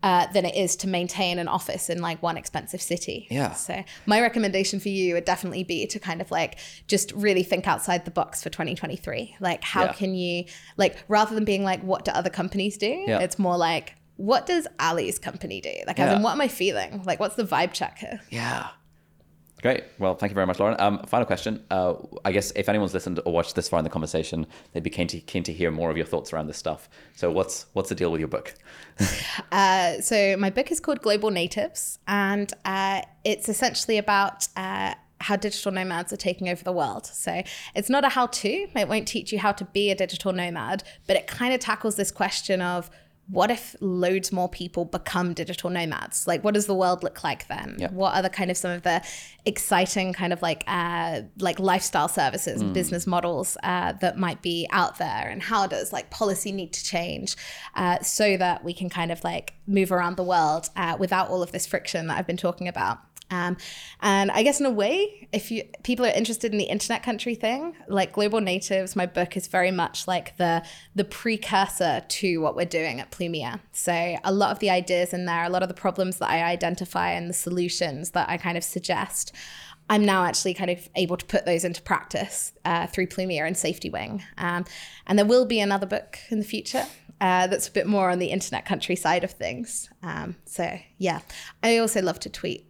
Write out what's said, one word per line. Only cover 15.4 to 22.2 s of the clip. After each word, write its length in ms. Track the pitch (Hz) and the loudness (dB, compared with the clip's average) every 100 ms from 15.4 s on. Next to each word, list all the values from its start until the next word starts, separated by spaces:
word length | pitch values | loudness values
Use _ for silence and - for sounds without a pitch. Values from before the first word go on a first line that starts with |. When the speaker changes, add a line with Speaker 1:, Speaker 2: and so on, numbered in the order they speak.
| - 95 | -8 -8
Speaker 1:
do?" 100 | - - - | -6 -6 -6
Like, 140 | - | 2
as 100 | - | 4
Speaker 2:
Yeah. 60 | 202 | 6
Speaker 1:
in, 80 | |
what 80 | 214 | 4
am 100 | 285 | 2
I 60 | 269 | 0
feeling? 560 | - 185 110 92 202 185 | 0 0 0 -4 -6 -4
Like, 140 | 170 | 0
what's 160 | 202 - | -2 -2
the 100 | 202 | 0
vibe 260 | - 180 | 2 0
check 280 | - - - | -2 -6 -6
here? 220 | - 214 - | -12 -12 -8
Speaker 2:
Yeah. 380 | 117 117 127 - - _ _ _ _ _ _ _ - | -6 -4 -4 -6 -14 _ _ _ _ _ _ _ -2
Great. 220 | 117 131 - - | 2 2 -2 -2
Well, 160 | 95 92 | 0 2
thank 160 | 101 | 0
you 20 | |
very 140 | 98 92 | 2 2
much, 100 | 90 | 4
Lauren. 180 | 101 113 | 2 4
Um, 240 | 101 101 - | 2 2 0
final 180 | 113 | 0
question. 400 | 117 92 - 107 - | 2 0 -2 -6 -2
Uh, 240 | 95 92 87 - - | 0 2 0 -6 -6